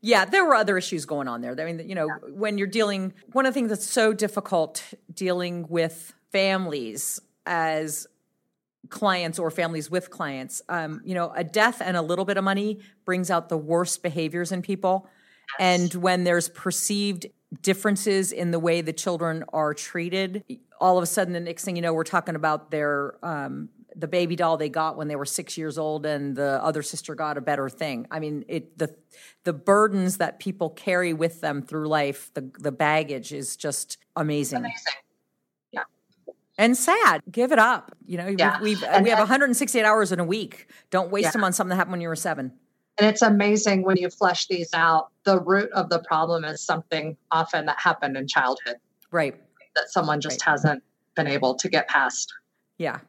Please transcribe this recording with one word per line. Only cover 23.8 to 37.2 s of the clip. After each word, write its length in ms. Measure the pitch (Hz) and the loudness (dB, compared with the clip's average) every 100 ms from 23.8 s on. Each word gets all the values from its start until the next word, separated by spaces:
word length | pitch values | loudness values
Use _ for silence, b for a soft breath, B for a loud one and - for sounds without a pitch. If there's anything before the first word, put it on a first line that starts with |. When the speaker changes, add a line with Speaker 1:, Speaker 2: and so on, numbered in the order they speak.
| - - | -20 -12
Speaker 1:
the 120 | 156 | -2
baby 260 | 175 170 | 0 0
doll 220 | 170 170 160 | 0 0 2
they 120 | 151 | -2
got 280 | 160 160 151 | -2 -4 -4
when 100 | 151 | -6
they 80 | |
were 100 | 147 | -6
six 320 | 139 - 160 - | -6 -8 -8 -8
years 220 | 156 147 | -6 -4
old 260 | 156 151 | -4 -4
and 300 | 151 147 143 | -4 -4 -4
the 240 | 131 143 135 | -2 0 0
other 200 | 156 151 | 0 -2
sister 320 | 143 160 - | -6 -10 -12
got 240 | 156 151 143 | -6 -6 -4
a 20 | |
better 280 | 131 143 135 | -2 -2 -2
thing. 400 | - 156 123 120 | -6 -6 -6 -8
I 80 | 156 | -8
mean, 260 | 151 147 - | -6 -8 -6
it, 280 | 160 - - | -8 -8 -6
the, 180 | 156 - _ B B B | -6 -6 _ B B B
the 80 | 180 | -6
burdens 680 | 151 - 202 214 196 185 185 | -4 4 4 4 2 0 0
that 220 | 165 - | -4 -4
people 300 | 196 - 160 | -8 -4 -6
carry 420 | 165 - 180 180 | -4 -2 0 0
with 280 | 156 165 165 | 0 -2 -2
them 220 | 156 143 | -4 -4
through 240 | 135 156 151 | -6 -6 -2
life, 460 | 156 143 139 - | 0 0 -4 -10
the, 160 | - 131 - | -12 -12 -8
the 140 | 143 | -8
baggage 600 | 131 151 156 147 135 - | -2 2 2 0 -6 -8
is 240 | 143 135 - | -10 -10 -6
just 420 | 151 135 - - _ - | -6 -6 -8 -12 _ -4
amazing. 420 | 156 147 143 131 | -2 0 -2 -4
Speaker 2:
Amazing. 180 | 120 - - 139 _ _ _ _ _ _ _ | -6 -6 -8 -8 _ _ _ _ _ _ _
Yeah. 140 | - - _ _ _ - - _ - | -10 -10 _ _ _ -20 -20 _ 2
Speaker 1:
And 180 | 226 247 | 2 4
sad. 460 | - 403 403 160 | 4 4 4 4